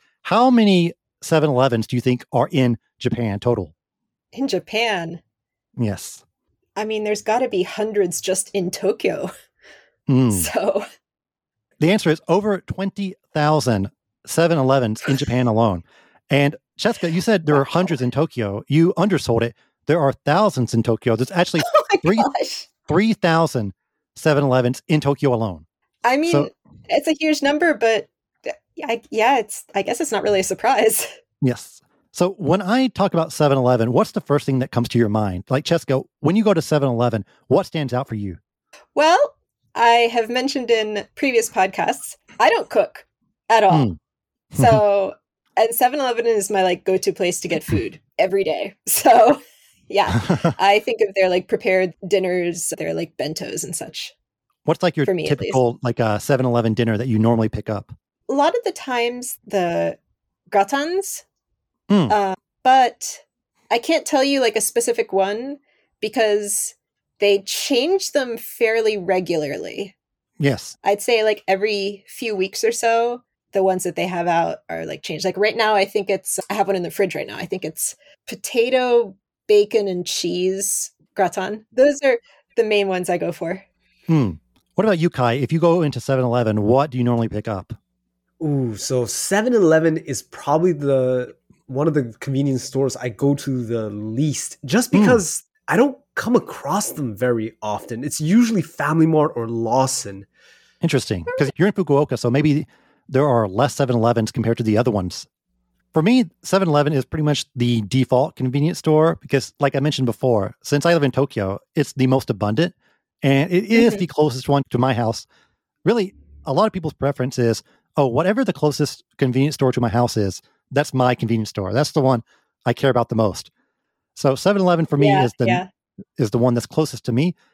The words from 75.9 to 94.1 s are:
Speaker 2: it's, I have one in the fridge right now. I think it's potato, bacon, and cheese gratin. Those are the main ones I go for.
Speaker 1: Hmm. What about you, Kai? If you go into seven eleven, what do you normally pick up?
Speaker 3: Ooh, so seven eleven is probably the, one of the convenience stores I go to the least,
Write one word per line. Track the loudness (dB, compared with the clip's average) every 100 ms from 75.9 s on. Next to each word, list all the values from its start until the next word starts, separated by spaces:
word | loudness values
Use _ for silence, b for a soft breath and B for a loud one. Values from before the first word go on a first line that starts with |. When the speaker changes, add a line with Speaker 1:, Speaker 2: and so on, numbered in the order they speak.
| -2 -2
Speaker 2:
it's, | -4 -4 -8 -6
I |
have | -2 -2
one | -2
in |
the | -4
fridge | -2 -2
right | -4 -10
now. | -10
I | -8
think | -8
it's | -8 -8 -10 -10 b b -16
potato, | -14 -6 -2 0 0 4 2 2 -8 _ _ 2
bacon, | 4 4 0 0
and | -4 -6
cheese | -6 -4 -2 -2 -2 -4 -6 -8 _ _
gratin. | -2 -2 -2 -6 -8 -6
Those | 2 2 4
are | 0 0 b b _ -2
the |
main | 2 2 2
ones | -2 -2
I | -2
go | -4
for. | -6 -8 -8 -12 _ _ _ 0
Speaker 1:
Hmm. | 0 0 -4 _ _ _
What | -2
about | 0 2
you, | 0
Kai? | 0 0
If | 0 -2
you | 2
go | 2 2
into | 0 -4
seven | -2 0 0
eleven, | 0 0 0
what | 2 2 2
do | 0
you |
normally | 0 0 -2
pick | -4 -6
up? | -8 -10 -18 _ _ _ _ _ _
Speaker 3:
Ooh, | -4 -2 -2 -6
so | -4 -4 -2
seven | -6 -2 -2 2
eleven | 4 4 4 2 -2
is | -6 -10
probably | -10 -10 -2 2 2
the, | 0 0 0 2 -2 -4 -14 _ _ -10
one | -2 0
of |
the | 0 -4 -8
convenience | -4 -2 0 -2
stores | -4 -4 -4 -4
I | -10
go | -2 0
to | 0 -2 -6
the | -4 -6 -6
least, | -8 -6